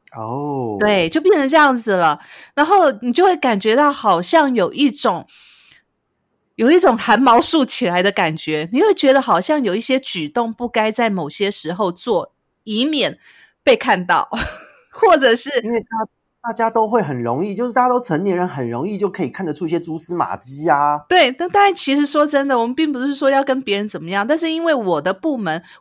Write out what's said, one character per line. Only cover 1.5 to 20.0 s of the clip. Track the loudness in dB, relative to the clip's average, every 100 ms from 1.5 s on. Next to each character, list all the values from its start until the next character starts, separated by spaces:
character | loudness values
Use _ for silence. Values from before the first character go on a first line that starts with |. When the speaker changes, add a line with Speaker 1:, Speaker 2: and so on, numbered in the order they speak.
| 4
Speaker 2:
样 | 4 2
子 | 0 2
了。 | 2 0 -6 -20 -6 -2
然 | 2
后 | 4 4 2
你 | -2
就 | 2 4
会 | 4
感 | 0 0
觉 | 2 4
到 | 2
好 | 2 2 0
像 | 2 2 2 2
有 | 0
一 | 0 0
种， | 0 -2 -2 -8 -20 -20 -20 _ _ _ _ _ _ _ _ _ -2
有 | 4
一 | 6
种 | 4 2
汗 | 2 4
毛 | 6 4
竖 | 4 0 0
起 | 0 0
来 | 0
的 | 0
感 | 0 -2 -4
觉， | -4 -6 -2
你 | 0
会 | 2
觉 | 4 4
得 | 4
好 | 2 0
像 | 0 -2
有 | -2 -2
一 |
些 | -2 -2
举 | -2 -6 -4
动 | -4 -4
不 | -6 -6
该 | -2 -2
在 | 0 -2
某 | -2 -6
些 | -4 -4
时 | -4 -6
候 | -4 -4
做， | -4 -2 -2 -4 _ _ _
以 | -8 -4 -2
免 | -2 -2 -6 _ _ _ _
被 | 0 2
看 | 2 -2 0
到， | -2 -2
<laughs> | -6 -8 -12 -20 _ _
或 | 0 4 6
者 | 4 2
是 | 0 -4
Speaker 1:
因 | -2
为 | -4
大-， | -4 -6 -8 _ _ _
大 | -10
家 | -4 -2
都 | 0 2
会 | 0
很 | 0 -4
容 | -2 -2 -4
易， |
就 | -4 -2
是 |
大 | 0
家 | 2
都 | 0
成 | 0 -2
年 | 0 0
人， | -2
很 | -4 -6
容 | -4 -6
易 | -4
就 | -4
可 | -4
以 | -6
看 | -6 -8
得 |
出 | -6 -4
一 |
些 | -4
蛛 | -6
丝 | -10